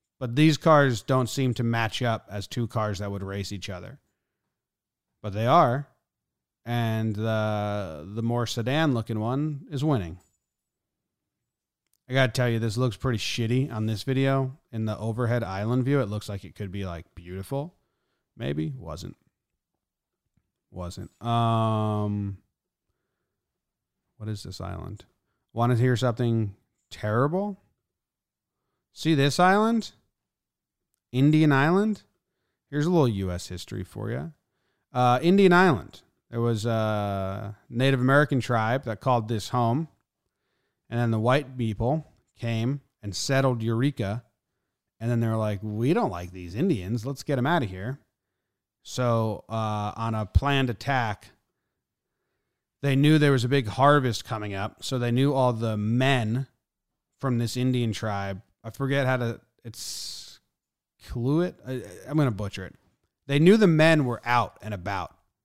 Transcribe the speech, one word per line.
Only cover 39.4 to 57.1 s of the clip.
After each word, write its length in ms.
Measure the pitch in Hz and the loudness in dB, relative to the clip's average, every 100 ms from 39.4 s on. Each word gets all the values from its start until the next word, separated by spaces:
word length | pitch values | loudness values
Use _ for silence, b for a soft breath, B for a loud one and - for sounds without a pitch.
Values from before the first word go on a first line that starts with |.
| - | -4
home. 380 | 127 117 131 160 _ _ _ _ _ _ _ _ _ - | 0 0 0 -4 _ _ _ _ _ _ _ _ _ -8
And 80 | 120 | -2
then 120 | 120 | 0
the 80 | 113 | 2
white 380 | 113 135 135 127 | 2 2 0 -4
people 500 | 113 101 113 156 151 _ _ - | -4 -2 -2 -2 -6 _ _ -10
came 420 | 117 113 117 139 _ _ | -4 -2 -2 -4 _ _
and 120 | 104 | -10
settled 480 | 92 - 135 135 123 | -8 -2 0 2 0
Eureka. 600 | 110 113 135 - 101 113 - _ _ _ _ _ _ - | -2 0 0 -2 -4 -6 -10 _ _ _ _ _ _ -8
And 100 | 117 | -2
then 100 | 120 | 0
they 80 | 113 | 0
were 80 | 110 | 0
like, 240 | 107 101 | -2 -4
"We 300 | 107 104 123 | -6 -2 0
don't 180 | 196 202 | 0 0
like 220 | 87 90 | -4 -10
these 220 | 92 87 | -12 -10
Indians. 520 | 95 190 127 90 117 113 | -2 0 0 -2 -6 -6
Let's 160 | 143 | -8
get 160 | - 135 | -4 -2
'em 80 | 127 | 0
outta 200 | 170 113 | 0 -2
here." 340 | 92 107 139 _ _ _ _ _ _ _ _ | -6 -8 -10 _ _ _ _ _ _ _ _
So, 600 | - - 123 113 110 104 - | -12 -4 0 2 0 -4 -6
uh, 440 | 113 110 107 104 - | -4 -2 -2 -4 -4
on 180 | 113 | -4
a 120 | 110 104 | -4 0
planned 440 | - 139 139 131 | 0 2 0 0
attack, 600 | 110 - 135 117 101 - _ _ _ _ _ _ _ _ _ _ _ _ _ _ _ | -4 -2 -2 -2 -6 -12 _ _ _ _ _ _ _ _ _ _ _ _ _ _ _
they 140 | 143 135 | 0 4
knew 220 | 147 156 | 6 6
there 140 | 143 | 6
was 120 | 135 | 4
a 40 | 120 | 2
big 200 | 139 110 | 0 0
harvest 560 | 95 139 147 127 110 | 2 6 6 4 -2
coming 300 | - 110 104 | -6 -8 -6
up. 280 | 98 98 - | -6 -6 -8
So 160 | - 131 | -6 -2
they 120 | 120 | 0
knew 220 | 120 139 | 2 2
all 200 | 135 127 | 2 0
the 240 | 113 113 107 | 0 -2 -2
men 680 | 104 120 131 135 107 117 135 _ _ _ _ _ _ | 0 2 2 2 0 -2 -6 _ _ _ _ _ _